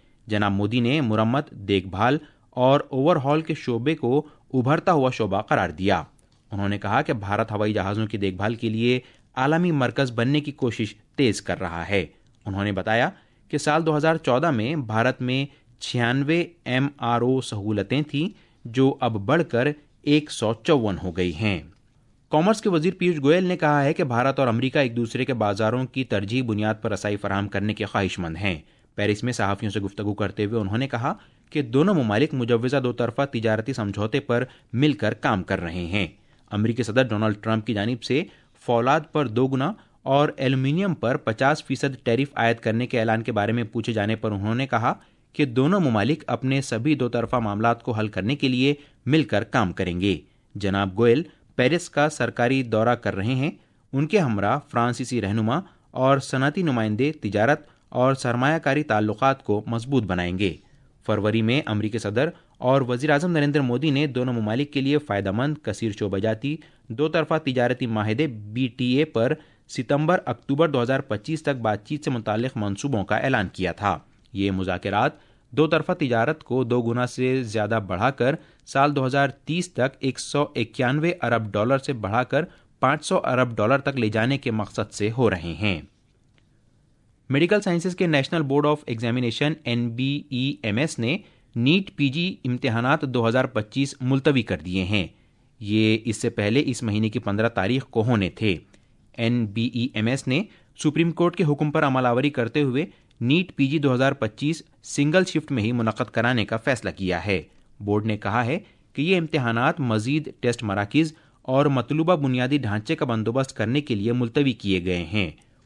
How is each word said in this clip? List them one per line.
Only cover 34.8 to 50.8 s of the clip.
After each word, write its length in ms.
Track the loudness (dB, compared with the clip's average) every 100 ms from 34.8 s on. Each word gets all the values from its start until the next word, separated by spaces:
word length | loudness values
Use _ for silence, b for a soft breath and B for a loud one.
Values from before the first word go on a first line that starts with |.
| 2
کر 220 | 2 -2
کام 280 | 0 0 0
کر 180 | 0 -4
رہے 260 | -4 -6 -4
ہیں۔ 200 | -2 -4 -8 b b b
امریکی 320 | -2 0 0
صدر 200 | 0 0
ڈونلڈ 340 | 2 0 0 0
ٹرمپ 260 | -2 -2 -2
کی 80 |
جانب 280 | -2 -2 -4
سے 220 | -2 -2 -2 B B _ 0
فولاد 340 | 2 4 2 0
پر 140 | -2 0
دو 200 | 0 0
گنا 260 | 0 -2 -6 b b
اور 260 | 0 2 2 0
ایلومینیم 580 | 0 0 0 0 0
پر 220 | -2 -2 -2
پچاس 480 | -4 0 2 0
فیصد 400 | -4 -4 -4 -4
ٹیرف 240 | 0 0 0
عائد 220 | 0 0 0
کرنے 300 | 0 -2 0
کے 140 | 0
اعلان 220 | 0 0
کے 100 | 0
بارے 200 | 0 0
میں 120 | 0
پوچھے 280 | -2 -4 -2
جانے 240 | -2 -2 -2
پر 140 | -2
انہوں 240 | -2 -2
نے 120 | -2 0
کہا 280 | 0 0 -4 b b b
کہ 120 | -2
دونوں 360 | 0 2 2 2
ممالک 440 | 2 2 2 -2 -2
اپنے 340 | -4 0 -2
سبھی 340 | -2 -2 0
دو 140 | 0 0
طرفہ 280 | -2 -2 -2
معاملات 460 | 0 0 2 0
کو 100 | -2
حل 160 | -2 -2
کرنے 280 | -2 -2 0
کے 120 | 0
لیے 260 | 2 2 0 B B 2
مل 160 | 2
کر 220 | 2 -2
کام 280 | 0 0 0
کریں 280 | 0 -2 0
گے۔ 180 | 0 0 b b b
جناب 440 | -4 -2 0